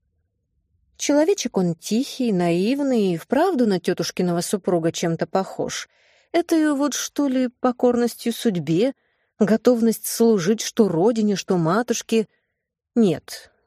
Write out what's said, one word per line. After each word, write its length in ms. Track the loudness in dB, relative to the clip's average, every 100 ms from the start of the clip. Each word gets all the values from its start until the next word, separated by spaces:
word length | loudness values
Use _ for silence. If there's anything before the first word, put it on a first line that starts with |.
| _ _ _ _ _ _ _ _ _ -6
человечек 580 | 0 2 2 0 -2 -2
он 200 | -2 -2
тихий, 580 | -4 -4 -2 -4 -2
наивный 800 | 0 2 0 0 -2 0 0 0
и 40 | -2
вправду 500 | -2 0 2 2 0
на 120 | 0
тетушкиного 600 | -2 -4 -4 -4 -2 -2
супруга 500 | -2 -4 0 0 0
чем-то 360 | -2 -2 -2 -2
похож. 600 | -2 -4 -6 -8 -8 -12 _ _ _ _
Это 240 | -4 0 2
ее 180 | 2 0
вот, 180 | -2
что 360 | -4 -6 -4 -2
ли, 180 | 0 -2 -2
покорностью 720 | -4 0 0 2 0 -2 -6
судьбе, 600 | -2 -2 -2 0 0 0 -4 _ _ _ -2
готовность 680 | 2 2 4 4 2 0 -4
служить 520 | 2 4 4 2 -2
что 300 | -2 0 2
родине, 480 | 2 2 2 0 -2
что 200 | -2 0
матушке. 680 | 2 0 -2 -4 -2 -2 -2 _ _ _ _ _ _ 2
Нет, 540 | 2 2 -6 -18 -18 _